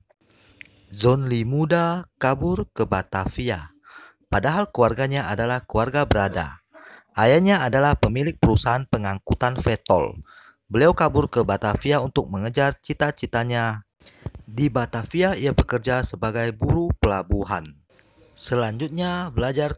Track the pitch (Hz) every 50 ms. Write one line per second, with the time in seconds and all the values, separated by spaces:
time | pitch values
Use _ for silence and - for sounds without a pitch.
0 | _ _ _ _ _ _ - _ _ _ _ _ - - _ _ _ _ 98 101
1 | 104 123 127 139 135 127 120 117 110 120 135 147 160 151 170 170 170 170 170 180
2 | 175 - _ _ - 131 135 135 139 175 180 196 202 - _ - 110 95 101 95
3 | 92 - - 95 95 104 - - 123 120 104 82 76 - - _ _ - - -
4 | - - _ _ _ _ - 101 95 139 160 196 208 - - - 120 110 113 113
5 | 135 135 139 139 - - - - 117 120 123 127 - - - 107 113 131 127 147
6 | 143 - - 107 98 95 90 90 82 71 67 - _ _ _ - - - - -
7 | _ _ _ - 110 120 139 170 185 196 202 175 131 123 123 135 139 147 143 -
8 | - 104 110 131 143 165 - - - - 110 - - 123 117 131 135 - - 113
9 | 104 98 98 98 - - - - 127 123 127 - - 135 110 - - - 98 87
10 | 80 - - 80 - - - - - - _ _ _ _ 101 113 143 170 175 -
11 | 170 151 131 147 143 139 - 120 107 95 98 - - 104 104 - - 139 143 143
12 | 123 135 - 139 - 73 98 95 104 117 120 143 139 139 139 - _ - 147 -
13 | 151 147 147 - - - - 117 120 120 120 120 117 113 110 107 - _ _ _
14 | - - - - - - - - - - 107 117 147 143 110 123 117 - - 113
15 | 107 - - 170 180 190 190 - 139 139 - - - - 123 117 - 127 127 127
16 | 123 - - 87 110 110 107 117 117 117 110 110 - - 165 170 170 175 - -
17 | - 107 98 95 87 90 101 101 98 - 101 87 78 76 71 73 _ _ _ _
18 | _ _ _ _ - _ _ - - - 123 123 117 110 107 113 156 151 156 170
19 | 180 180 175 180 180 170 120 113 120 131 135 143 147 147 143